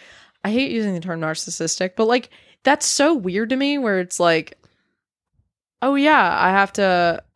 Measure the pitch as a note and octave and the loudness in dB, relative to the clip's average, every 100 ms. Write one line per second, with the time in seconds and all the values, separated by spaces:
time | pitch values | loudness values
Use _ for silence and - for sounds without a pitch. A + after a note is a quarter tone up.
0 | - - - _ G3 A#3 C4+ A#3 G#3 F3 | -20 -20 -20 _ -4 -2 -2 -2 -4 -4
1 | F3+ E3 D#3 D#3+ - - E3 - F#3 - | -6 -6 -6 -6 -8 -6 -6 -4 -4 -2
2 | A3 B3 - - _ _ C4 D4 - - | 0 0 -2 -16 _ _ 0 0 0 0
3 | D4 D4+ F#3 F#3 A3+ C4 C#4 C#4+ A#3 F#3+ | 2 2 -2 -4 -2 -2 -2 -2 0 -2
4 | F3+ - F3 D#3+ D#3+ - _ _ _ _ | -2 0 2 2 -2 -12 _ _ _ _
5 | _ _ _ _ _ _ _ _ C4 C#4 | _ _ _ _ _ _ _ _ 0 2
6 | D4 D4 F#3 D#3+ F3+ G3 G3 - F#3+ F3+ | 4 4 2 2 2 2 0 0 0 2
7 | E3+ E3 - | 2 -2 -6